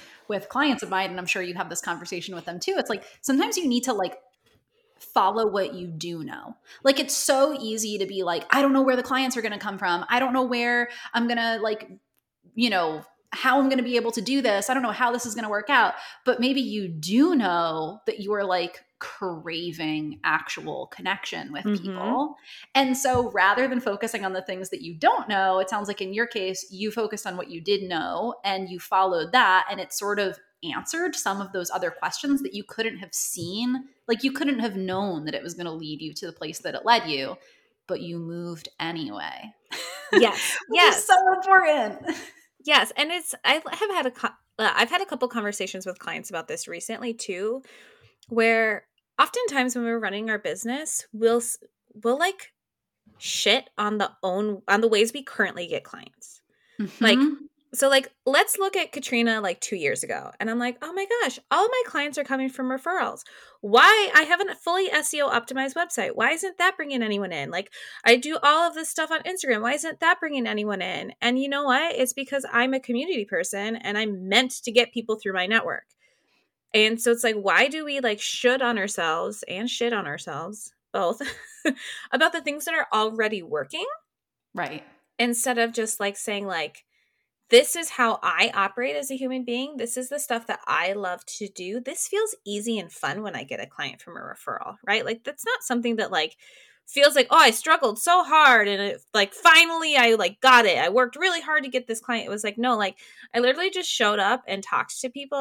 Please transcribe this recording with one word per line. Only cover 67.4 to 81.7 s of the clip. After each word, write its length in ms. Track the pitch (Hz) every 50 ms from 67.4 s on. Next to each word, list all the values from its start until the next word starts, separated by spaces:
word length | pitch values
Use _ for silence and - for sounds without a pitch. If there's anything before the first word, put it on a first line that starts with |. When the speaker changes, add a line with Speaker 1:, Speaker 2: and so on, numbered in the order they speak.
| 139 -
Speaker 2:
Like, 220 | - 180 202 - - - - - - - -
I 100 | 220 233 254
do 220 | 254 294 320 - -
all 240 | 285 302 320 339 339
of 60 | 302
this 140 | 320 320 -
stuff 220 | - - 311 311
on 100 | 330 311 -
Instagram. 380 | 339 370 370 - 277 233 214 220
Why 100 | 233 277
isn't 260 | 302 302 320 311 -
that 180 | 339 330 359 349
bringing 260 | - 311 294 269 240 220
anyone 340 | 214 214 208 208 202 190
in?" 320 | 180 - 170 156 165 160 - -
And 180 | - 240 247 254
you 80 | 269 277
know 140 | 277 285 294
what? 300 | 277 247 269 311 339 -
It's 180 | - 262 247 -
because 320 | - 277 269 285 277 262 -
I'm 220 | - 233 240 254 269
a 60 | 262
community 440 | 262 - 247 233 285 349 370 254 202
person 500 | 202 - 170 175 - - 196 202 214 226 226
and 200 | - - 208 208
I'm 320 | 220 214 202 185 185 190
meant 220 | 196 226 262 254 - - -
to 80 | -
get 220 | 220 240 233 233 -
people 240 | 240 233 226 220 214
through 160 | - 202 190
my 140 | 185 180 185
network. 380 | 220 226 - - - - - _ _ _ _ _ _ _ _ _ _ _ _ _ _ _ _ _ -
And 280 | 214 214 220 226 226
so 100 | - 240
it's 120 | 233 233 -
like, 100 | 233 220 214
why 300 | 196 196 170 180 240 285
do 160 | 269 311 311
we, 140 | 294 285 277
like, 200 | 254 233 208 208
should 400 | - - - - - 247 254 262 262
on 140 | 240 233 214
ourselves 640 | 190 202 - - 170 160 156 165 180 196 214 - - -
and 220 | - 185 226 247
shit 240 | - - 240 240 240
on 140 | 208 185 147
ourselves, 640 | 147 156 - - 151 143 160 180 214 214 - - - _ _ _ -
both, 280 | 196 190 170 233 - 277 269 - - - - - - -
<laughs> 460 | 311